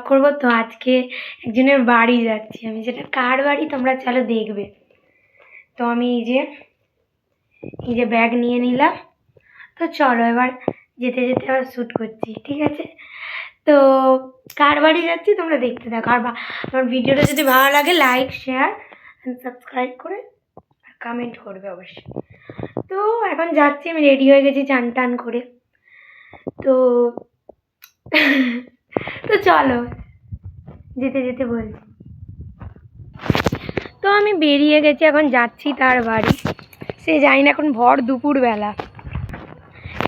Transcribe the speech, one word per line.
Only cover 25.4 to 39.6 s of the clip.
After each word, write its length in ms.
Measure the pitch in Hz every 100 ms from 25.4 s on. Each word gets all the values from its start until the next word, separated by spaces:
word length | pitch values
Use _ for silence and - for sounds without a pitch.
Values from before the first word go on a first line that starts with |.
| 247 _ _ _ _ - - - - - - -
তো, 100 | 277 254 254 240 240 - - _ - _ _ _ - _ - 302 294 277 247 240 - _ _ - - - -
তো 80 | 403
চলো 420 | 381 311 269 240 240 - - _ _ - - - - - - 254
যেতে 240 | 262 269
যেতে 220 | 254 247
বলছি। 460 | 240 233 214 - - - - - - - - - - - - - - - - - - - - - - -
তো 60 | 392
আমি 240 | 415 415
বেরিয়ে 480 | 370 302 285 294 302
গেছি, 240 | 294 285
এখন 260 | 311 294 294
যাচ্ছি 420 | 247 240 - 285
তার 300 | 254 262 254
বাড়ি। 340 | 226 220 - - - - - - - -
সে 220 | - 311
জানি 220 | 269 269
না, 80 | 285
এখন 220 | 285 302
ভর 280 | 226 240 277
দুপুরবেলা, 760 | 240 254 285 277 240 214 208 202 - - - - - - - -